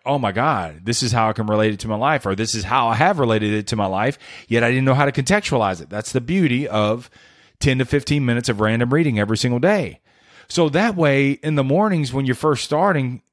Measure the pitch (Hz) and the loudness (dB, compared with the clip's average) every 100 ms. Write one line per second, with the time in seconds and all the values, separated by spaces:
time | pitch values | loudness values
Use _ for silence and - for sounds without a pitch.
0 | 127 143 110 117 151 117 85 78 98 117 | -4 -2 0 0 0 0 -4 -8 -4 -2
1 | 123 120 110 107 107 107 107 104 110 107 | 0 0 0 0 0 2 0 -2 -4 -2
2 | 139 147 98 98 113 113 95 131 117 113 | 0 0 -2 -4 -4 -4 -2 0 2 2
3 | 170 175 123 110 104 107 101 110 98 95 | 2 2 2 2 0 -2 -2 -2 -2 -2
4 | 123 - - - - 117 117 131 135 131 | -2 -4 -12 -18 -2 0 2 2 4 4
5 | 139 143 131 202 - 131 101 87 78 104 | 2 0 0 0 0 0 0 -2 -8 -10
6 | - 131 120 190 156 123 143 107 104 120 | -4 -4 -2 0 2 0 -2 0 0 -2
7 | - - - _ _ - 139 131 123 147 | -6 -20 -20 _ _ -4 0 0 0 0
8 | - 147 123 120 123 104 107 113 123 147 | 0 0 0 0 -2 0 0 0 0 0
9 | 151 107 104 110 127 123 165 208 127 - | 2 0 0 0 0 0 2 0 -2 -10
10 | _ _ _ - - - 160 151 226 185 | _ _ _ -20 -6 0 0 2 0 2
11 | 151 139 139 139 156 151 131 160 214 170 | 2 2 2 0 -2 0 2 2 2 0
12 | 135 131 131 123 151 139 - 151 196 156 | -2 -2 -2 0 0 0 0 0 2 0
13 | 127 127 _ | -2 -6 _